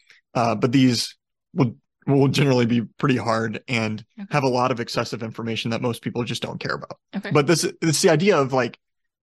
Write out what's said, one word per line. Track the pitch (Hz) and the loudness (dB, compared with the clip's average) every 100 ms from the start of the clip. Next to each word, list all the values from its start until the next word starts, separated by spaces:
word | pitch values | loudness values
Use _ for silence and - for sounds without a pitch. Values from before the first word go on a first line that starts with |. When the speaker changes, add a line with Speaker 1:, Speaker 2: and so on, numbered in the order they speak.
| _ _ _ | _ _ _
Speaker 1:
Uh, | 131 117 | -2 0
but | 107 123 | 0 2
these | 135 131 113 - - _ _ _ | 4 4 2 -4 -10 _ _ _
will, | - 120 - _ _ - | 0 0 -2 _ _ 0
will | 139 139 | 4 4
generally | 135 143 127 117 | 2 2 4 2
be | 120 107 - | 0 -2 -2
pretty | 147 127 | 0 0
hard | 107 113 113 104 - | 0 -2 -2 -6 -4
and | 117 110 107 - - | -2 -2 -6 -12 -16
Speaker 2:
Okay. | 196 | -4
Speaker 1:
have | 147 | -2
a | 135 | 0
lot | 123 127 | 0 0
of | 120 | -2
excessive | 117 - 117 113 | -6 -4 -4 -6
information | 113 - 117 110 117 | -10 -8 -6 -6 -4
that | 113 | -4
most | 123 113 | -4 -4
people | 117 120 | -6 -6
just | 117 117 | -6 -6
don't | - - | -8 -8
care | - | -6
about. | - - - _ | -8 -10 -18 _
Speaker 2:
Okay. | 226 - | -10 0
Speaker 1:
But | 151 143 | 2 2
this, | 170 | 2
it's | - - 165 147 | 0 -2 -2 2
the | 190 | 4
idea | 156 196 165 | 4 4 2
of, | 135 | 2
like, | 131 123 - _ _ _ _ | 0 -2 -6 _ _ _ _